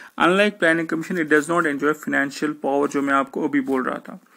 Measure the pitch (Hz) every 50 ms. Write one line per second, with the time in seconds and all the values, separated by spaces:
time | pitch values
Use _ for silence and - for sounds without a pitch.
0 | - - _ - 143 165 185 196 208 208 202 - 180 165 160 165 165 160 165 160
1 | 156 - 180 175 160 147 151 151 143 160 170 175 165 156 143 139 143 147 156 151
2 | - 151 143 139 139 143 139 - 156 151 151 147 - 139 139 143 143 143 - 143
3 | 143 139 139 139 135 - - - - 147 143 143 131 139 135 127 123 135 139 131
4 | - - - 185 - _ _